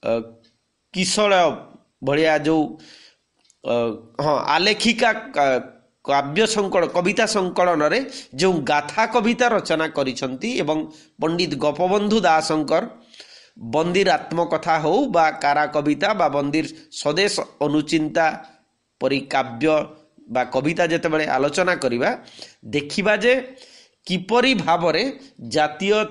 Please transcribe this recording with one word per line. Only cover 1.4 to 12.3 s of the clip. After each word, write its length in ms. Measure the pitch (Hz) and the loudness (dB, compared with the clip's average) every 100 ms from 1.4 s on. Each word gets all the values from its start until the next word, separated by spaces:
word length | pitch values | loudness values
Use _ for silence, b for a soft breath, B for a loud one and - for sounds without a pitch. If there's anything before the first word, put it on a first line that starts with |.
| 170 110 - - _ _ | 4 0 -12 -20 _ _
ଭଳିଆ 320 | 131 143 160 156 | -2 0 2 2
ଯେଉଁ, 240 | 147 160 151 - B B B B _ _ _ _ | 2 0 0 -6 B B B B _ _ _ _
ଅ, 100 | - 117 117 107 - - | -2 0 0 -4 -12 -4
ହଁ, 180 | 147 143 - | 0 0 0
ଆଲେଖିକା 600 | 151 190 214 226 226 233 220 - | 0 2 0 0 2 2 0 -4
କା-, 340 | - 139 127 120 - _ _ | 0 2 2 -4 -20 _ _
କାବ୍ୟ 400 | - 139 139 156 220 | -2 -2 0 0 0
ସଂକଳ-, 440 | 208 196 190 165 | 0 0 0 0
କବିତା 340 | 175 175 208 220 | 0 -2 0 0
ସଂକଳନରେ 720 | 214 185 170 180 170 151 202 269 B B | 0 -2 0 2 2 2 0 -4 B B
ଯେଉଁ 200 | 131 185 175 | -2 0 2
ଗାଥା 400 | 131 147 147 - 226 | 2 0 0 -2 0
କବିତା 400 | 240 220 240 247 | 2 0 2 2
ରଚନା 380 | 214 - 160 160 | 2 0 -2 0
କରିଛନ୍ତି 600 | 143 131 127 131 131 220 240 | -2 -4 -2 -6 -6 -6 -4
ଏବଂ 200 | 156 156 151 B B _ | -2 -2 -4 B B _
ପଣ୍ଡିତ 360 | 156 170 175 139 | -2 0 -2 0
ଗୋପବନ୍ଧୁ 640 | 151 143 180 208 208 220 | -2 0 0 2 2 2
ଦାସଙ୍କର 640 | 180 | 4